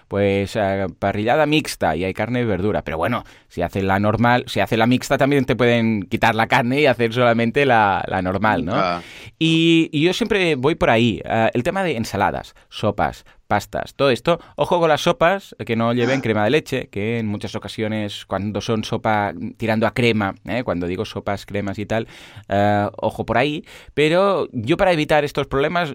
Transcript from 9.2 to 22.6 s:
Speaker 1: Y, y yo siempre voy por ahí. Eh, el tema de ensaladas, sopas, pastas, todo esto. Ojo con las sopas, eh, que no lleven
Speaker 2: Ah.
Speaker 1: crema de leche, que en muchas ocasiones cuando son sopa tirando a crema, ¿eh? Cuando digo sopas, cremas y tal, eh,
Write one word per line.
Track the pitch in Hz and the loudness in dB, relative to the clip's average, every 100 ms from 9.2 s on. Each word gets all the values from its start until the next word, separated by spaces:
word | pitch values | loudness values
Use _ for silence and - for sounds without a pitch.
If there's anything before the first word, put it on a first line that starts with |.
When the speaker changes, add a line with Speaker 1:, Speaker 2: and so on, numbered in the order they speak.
| - _ | -20 _
Speaker 1:
Y, | 160 160 165 165 160 | 2 4 4 4 2
y | 151 | 0
yo | 165 | 0
siempre | 185 220 208 180 143 | 0 0 0 0 2
voy | 135 | 0
por | 170 151 | 2 2
ahí. | 117 120 82 | 4 2 0
Eh, | - 113 113 | -2 0 2
el | 123 | 0
tema | 127 196 | -2 -2
de | 185 113 | -4 -4
ensaladas, | 107 98 95 67 - - _ | -4 -2 -2 -2 -10 -20 _
sopas, | - 107 101 76 - - _ _ | -4 -4 0 -4 -4 -20 _ _
pastas, | 104 - 76 - - | -2 -2 -8 -8 0
todo | 139 | 0
esto. | 117 - 170 - - | 2 0 -2 -4 -4
Ojo | - 180 | 0 2
con | 165 | 2
las | 147 | 2
sopas, | 170 170 165 196 - - | 2 2 2 0 -6 -14
eh, | |
que | 110 | -4
no | 113 117 | -2 0
lleven | 120 120 135 | 0 0 0
Speaker 2:
Ah. | |
Speaker 1:
crema | 113 107 | 0 0
de | 107 | 2
leche, | 151 151 - - | 0 0 -6 -6
que | 101 107 117 | -6 -4 -4
en | 110 | -4
muchas | 104 104 107 | -6 -8 -10
ocasiones | 98 - 107 107 104 - - | -10 -6 -4 -4 -6 -10 -6
cuando | 98 101 101 | -4 -4 -4
son | - 110 | -4 -4
sopa | - 110 113 107 101 82 107 - | -2 -4 -2 0 -2 -6 -12 -6
tirando | 110 110 110 | -2 0 0
a | |
crema, | - 117 110 98 - - | 2 0 2 -2 -6 -6
¿eh? | 113 | -6
Cuando | 120 87 87 | -4 -4 -4
digo | 92 | -4
sopas, | 104 101 104 98 - | -6 -6 -6 -6 -6
cremas | 101 101 98 | -6 -6 -8
y | 101 | -4
tal, | 110 113 - - - - | -4 -4 -14 -20 -20 -4
eh, | 101 | 0